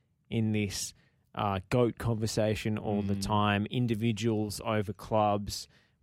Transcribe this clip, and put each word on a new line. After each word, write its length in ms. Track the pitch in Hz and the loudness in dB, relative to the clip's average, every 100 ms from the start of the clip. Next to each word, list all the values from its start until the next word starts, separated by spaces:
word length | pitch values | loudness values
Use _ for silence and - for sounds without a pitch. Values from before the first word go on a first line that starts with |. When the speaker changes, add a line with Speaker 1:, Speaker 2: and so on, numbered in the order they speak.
| _ _ - | _ _ -6
Speaker 1:
in 220 | 117 110 | -2 0
this, 440 | 107 101 - - - _ _ _ - | 0 -2 -4 -8 -12 _ _ _ -4
uh, 240 | 107 95 - | -2 -2 0
goat 260 | 127 120 - | 2 2 0
conversation 800 | 117 110 110 - 110 104 113 107 | -2 -2 -2 0 0 0 -2 -4
all 260 | 113 104 | -2 -2
the 120 | 101 | 0
Speaker 2:
Mm. 80 | 98 | -2
Speaker 1:
time, 420 | 98 104 104 101 107 | 2 4 4 4 0
individuals 880 | 127 120 107 117 101 117 107 107 - | 0 0 0 0 0 0 0 -2 -4
over 280 | 113 107 104 | -2 -2 -2
clubs, 760 | - - 110 104 101 101 - - _ _ _ | -6 -2 2 4 2 -2 -10 -12 _ _ _